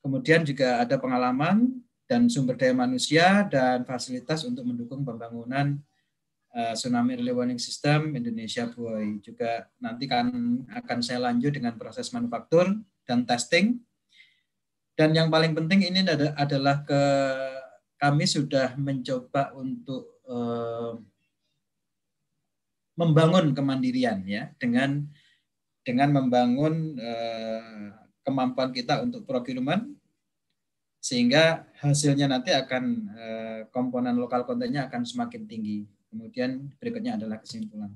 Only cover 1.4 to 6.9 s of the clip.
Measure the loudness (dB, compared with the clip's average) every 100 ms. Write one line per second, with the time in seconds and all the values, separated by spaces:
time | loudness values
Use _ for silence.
1.4 | 2 4 2 -2 -16 _ _ 2 4 2
2.4 | -2 2 2 2 0 0 2 6 6 6
3.4 | 4 2 2 0 -4 -8 -6 -10 -4 -4
4.4 | -4 -4 -4 -6 -8 -6 -6 -8 -10 -12
5.4 | -6 -2 0 -2 -8 _ _ _ _ _
6.4 | _ -6 -4 -4 -2